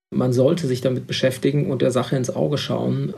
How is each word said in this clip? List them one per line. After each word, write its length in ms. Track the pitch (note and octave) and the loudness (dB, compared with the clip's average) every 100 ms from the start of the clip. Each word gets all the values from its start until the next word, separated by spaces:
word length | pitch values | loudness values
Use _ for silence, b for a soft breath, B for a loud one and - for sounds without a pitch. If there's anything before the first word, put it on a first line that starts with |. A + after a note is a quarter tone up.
| _ | _
Man 240 | C3+ B2+ | -2 2
sollte 320 | B2 C3+ - C3+ | 4 4 4 0
sich 160 | B2+ | -2
damit 240 | C3 B2+ - | -2 -2 -4
beschäftigen 640 | - C3 B2 C#3 C#3+ C#3+ | -2 0 0 0 2 0
und 100 | C3 | 0
der 100 | C3+ | 0
Sache 260 | B2 - C#3 | 0 0 -2
ins 120 | A#2+ | -2
Auge 300 | - D3+ C#3+ | -2 -2 -2
schauen, 560 | - A#2+ B2 C3 C#3+ | -2 -2 0 -2 -4